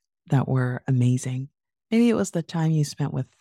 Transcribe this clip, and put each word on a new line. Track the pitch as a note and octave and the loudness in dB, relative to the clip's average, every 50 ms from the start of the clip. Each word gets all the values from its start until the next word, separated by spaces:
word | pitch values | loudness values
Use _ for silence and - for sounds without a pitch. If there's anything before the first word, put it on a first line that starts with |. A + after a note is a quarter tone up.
| _ _ _ _ _ | _ _ _ _ _
that | - C#3+ C3+ - | 0 0 0 2
were | - C3 C3 B2+ B2 B2 C3 - | 2 0 -2 0 -2 -4 -6 -4
amazing. | - C3 B2 B2 B2 B2+ B2+ - C3 B2+ B2+ C3+ C#3+ _ _ _ _ _ _ _ - | -2 0 2 2 2 2 0 -2 -6 -8 -8 -10 -12 _ _ _ _ _ _ _ -2
Maybe | A3+ A3+ A#3+ | 2 2 4
it | A#3+ A3 | 4 2
was | - G3+ - | 2 -2 -2
the | - E3+ | -2 -6
time | D#3+ - - E3 D#3+ D#3+ | -6 -4 -4 -2 0 2
you | D#3+ D3+ D3 | 2 2 0
spent | D3 - - C#3+ C#3 C#3+ | 0 -2 -6 -6 -4 -4
with | C3+ C3 _ _ - | -6 -6 _ _ -4